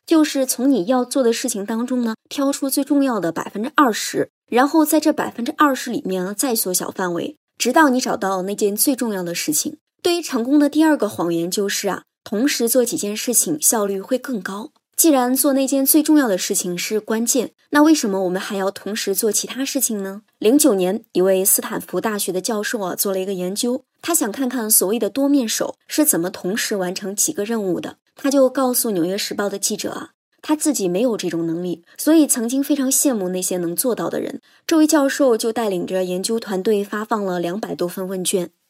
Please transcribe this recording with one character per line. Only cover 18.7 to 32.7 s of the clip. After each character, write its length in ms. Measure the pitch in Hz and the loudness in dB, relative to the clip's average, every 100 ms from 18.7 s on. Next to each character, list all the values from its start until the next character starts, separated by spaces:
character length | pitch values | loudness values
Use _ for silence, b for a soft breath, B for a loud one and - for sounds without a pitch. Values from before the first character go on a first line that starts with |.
同 240 | 196 190 | -4 -8
时 220 | 214 - 190 | -6 -4 0
做 160 | 220 | 0
其 160 | 202 - | -2 -4
他 160 | 247 | -6
事 160 | 269 277 | -4 -2
情 200 | - 208 | -2 -4
呢？ 220 | 190 202 _ _ | -6 -12 _ _
零 180 | 208 285 | 4 6
九 180 | 294 | 6
年， 280 | 196 180 220 - | 4 0 -2 -4
一 100 | - | 0
位 240 | 185 190 | 4 4
斯 160 | 196 - | 2 0
坦 200 | - 185 | -2 -8
福 200 | - 180 | -6 -4
大 160 | 226 208 | -4 -4
学 140 | 202 | -4
的 100 | 180 | -4
教 220 | 185 214 | -4 -4
授 180 | 208 226 | -4 -4
啊， 140 | 185 | -6
做 180 | - 202 | -4 -2
了 60 | 190 | -2
一 60 | |
个 80 | 190 | -4
研 200 | 190 180 | -4 -6
究， 300 | 202 240 254 - _ | -4 -4 -4 -8 _
他 140 | - | -4
想 160 | 339 233 | -2 -2
看 180 | 254 254 | -4 -4
看 220 | 254 214 | -4 0
所 160 | 214 185 | 0 2
谓 140 | 226 | 0
的 100 | 202 | -2
多 180 | 269 277 | 0 2
面 200 | 285 220 | 2 0
手 260 | - - - _ | -4 -6 -8 _
是 160 | - | 0
怎 160 | 196 175 | 2 2
么 100 | 175 | -2
同 260 | - 180 233 | -4 -6 -4
时 200 | - 202 | -2 -2
完 180 | 180 | -2
成 220 | 185 202 202 | -4 -8 -4
几 160 | - | -4
个 120 | - | -2
任 160 | 208 233 | -4 -2
务 200 | 190 165 | -2 -4
的。 160 | - - _ | -6 -14 _
他 160 | - 277 | -6 0
就 180 | 277 262 | 4 4
告 240 | 254 254 | 2 0
诉 200 | 247 233 | 0 0
《纽 120 | 185 | 0
约 140 | 170 202 | -2 -2
时 160 | - | -4
报》 140 | 202 202 | -4 -4
的 100 | 196 | -4
记 180 | - 208 | -4 -4
者 140 | - | -6
啊， 200 | - - _ _ _ | -10 -14 _ _ _
他 140 | - | -4
自 180 | 302 302 | 0 0
己 160 | 220 185 | 0 0
没 140 | 180 | 0
有 140 | 247 202 | 0 0
这 120 | 180 | -2
种 160 | 165 | -2
能 200 | 165 165 | -4 -4
力， 180 | 180 170 b b | -6 -8 b b
所 160 | - | 4
以 100 | 320 | 6
曾 240 | 285 254 226 | 4 2 -2
经 140 | 269 | -2
非 140 | 277 | 0